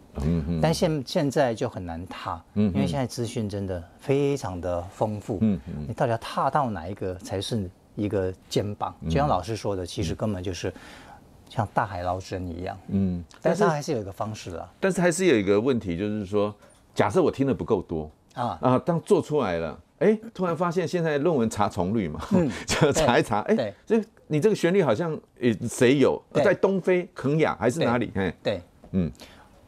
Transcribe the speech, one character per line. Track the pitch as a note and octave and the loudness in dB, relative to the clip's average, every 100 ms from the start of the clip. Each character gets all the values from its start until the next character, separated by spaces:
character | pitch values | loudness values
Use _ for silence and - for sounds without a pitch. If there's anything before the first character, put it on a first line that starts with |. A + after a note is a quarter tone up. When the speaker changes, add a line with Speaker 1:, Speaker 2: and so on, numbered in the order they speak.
| - - | -14 -4
Speaker 1:
嗯， | C#2+ E2+ D2+ | 0 0 0
嗯。 | E2+ | 0
Speaker 2:
但 | D#3 | 0
现-， | D#3+ F3 D#3 B2 | 2 0 -2 -2
现 | F#3 C#3+ | -2 0
在 | D3+ C3 | 2 0
就 | A2 B2 | 0 -4
很 | G#2+ F2 | -6 -10
难 | E2 F2 | -10 -10
踏， | - - E2+ - | -10 -8 -8 -6
Speaker 1:
嗯， | G#2 G#2 | 0 0
嗯。 | F2+ | 2
Speaker 2:
因 | |
为 | C3+ | 0
现 | C#3 | 0
在 | B2 | -4
资 | - A2+ | -4 -4
讯 | B2 G#2 | -4 -4
真 | G2+ F#2+ | -4 -4
的 | F2+ E2+ - | -6 -10 -8
非 | - C#3 C#3+ C#3 | 0 2 2 0
常 | G2 F2+ | -4 -6
的 | F2+ F2 | -2 -4
丰 | F2 - A2 G#2 | -4 -4 -4 -4
富。 | - G2 | -4 0
Speaker 1:
嗯， | G#2+ F2 - | 0 0 -4
嗯。 | D2+ C#2+ | -8 -6
Speaker 2:
你 | |
到 | - C3+ | -2 0
底 | |
要 | A2+ | -2
踏 | - - D3 | -4 -2 0
到 | D3+ B2+ | 0 0
哪 | G2 E2+ | -4 -8
一 | |
个 | G#2 G2 F2 | -6 -6 -8
才 | - G2 | -6 -6
是 | G2 A#2 F#2 - _ - | -4 -4 -4 -10 _ -4
一 | G#2 | -2
个 | G2+ F#2 F#2 - | 0 -2 -4 -4
肩 | - G#2 G#2 | -2 -2 -4
膀？ | G2 F2 | -8 -6
Speaker 1:
嗯。 | D#2+ | -2
Speaker 2:
就 | G#2 | 0
像 | D3 | 2
老 | F#2+ | 0
师 | F2 A2 | -2 -4
说 | A2 F#2+ | -4 -4
的， | F2 | -4
其 | - | -4
实 | E2 G2 | -4 -2
根 | A2 | -4
本 | F#2+ | -4
就 | F#2+ | -4
是 | F2 G2 - - - - - - - - | -4 -6 -8 -14 -20 -20 -20 -20 -20 -10
像 | - G#2 | -6 -2
大 | - G#2+ | -2 -2
海 | F#2 | -2
捞 | F2+ F#2 | -4 -4
针 | - F#2+ F2+ | -4 -8 -6
一 | E2 | -8
样。 | F2+ G2 - | -8 -10 -4
Speaker 1:
嗯。 | G2 G2 F2 E2+ - | 0 0 -2 -8 -4
Speaker 2:
但 | D#3 | -2
是 | E3+ | 2
它 | F3 | 2
还 | D3+ | 0
是 | D3 | -2
有 | B2+ | -4
一 | G2 | -4
个 | |
方 | - G#2+ | -6 -8
式 | A2 - | -8 -10
啦。 | E2 F2 - | -12 -12 -2
Speaker 1:
但 | F#3+ | 0
是 | F3+ | 2
还 | F3 | 2
是 | E3+ F#3 | 4 4
有 | A#2 | 4
一 | |
个 | F#2+ G2+ | 6 4
问 | B2+ A#2+ | 4 0
题， | G2 E2+ | -2 -2
就 | G#2 | -2
是 | G#2+ F#2+ | -4 -2
说， | G#2 G#2 - - _ _ - | 0 -2 -4 -20 _ _ 0
假 | G#2 | 2
设 | F3 | 4
我 | C3+ | 2
听 | - C3+ | 2 0
的 | |
不 | E3+ F2 | 0 0
够 | G#2 | -2
多， | - D#2+ D#2 - _ - | -2 -6 -8 -14 _ -8
Speaker 2:
啊。 | A#2+ F2 | -6 0
Speaker 1:
啊， | B2+ B2+ | 2 2
当 | - E3+ | 2 0
做 | - F#3 | 2 2
出 | - D3 | 2 0
来 | G#2+ E2+ | 0 -2
了， | D#2+ - - - | -4 -8 -12 0
哎， | F3+ A3 - | 2 2 -2
突 | - F3+ | -6 -2
然 | E3 | 0
发 | F3 | -2
现 | E3+ D#3+ | 0 -2
现 | F3+ | 0
在 | D#3+ C#3+ | 0 2
论 | D#3 D3 | 2 2
文 | A2 | 2
查 | - G2 | 0 0
重 | - F2 A2+ | 0 0 0
率 | E2+ | -2
嘛， | D2+ - | -4 0
Speaker 2:
嗯。 | F#3+ D3+ - | 2 2 -2
Speaker 1:
<laughs> | - | -4
就 | - D3+ | 2 4
查 | C#3 C#3+ B2+ | 4 4 4
一 | |
查， | - G#2+ | 2 0
Speaker 2:
对， | - G#3+ | 0 0
Speaker 1:
哎， | G#2+ - - | -2 -6 0
Speaker 2:
对。 | A3+ | 0
Speaker 1:
这， | G3+ _ - | 0 _ -4
你 | D3+ | 2
这 | G#3+ | 2
个 | G3+ | 4
旋 | E3+ | 2
律 | G3 | 4
好 | D3 | 4
像， | A2 E3+ D3+ - - | 2 0 -6 -10 -2
诶， | B2 G#2 A#2 | 0 0 -2
谁 | - A#2+ C#3+ | 4 6 6
有？ | A2+ D2 - | 4 2 -2
Speaker 2:
对。 | - | 2
Speaker 1:
在 | G#3 | 4
东 | F#3 F#3+ G3 | 4 2 2
非、 | F#3 F3+ F3 - | 2 0 0 -4
肯 | C3+ D#3 | 0 2
亚 | B2 - | 2 2
还 | A2+ | 0
是 | D#3+ | 2
哪 | A#2+ A#2+ | 2 0
里？ | G2+ | -2
Speaker 2:
对。 | F#2+ F#2 | -2 -2
Speaker 1:
嘿。 | - | -2
Speaker 2:
对。 | B2 F#2+ - _ - | -4 -4 -8 _ -4
Speaker 1:
嗯。 | F#2+ D#2+ - - - - - | -2 -2 -4 -18 -20 -20 -16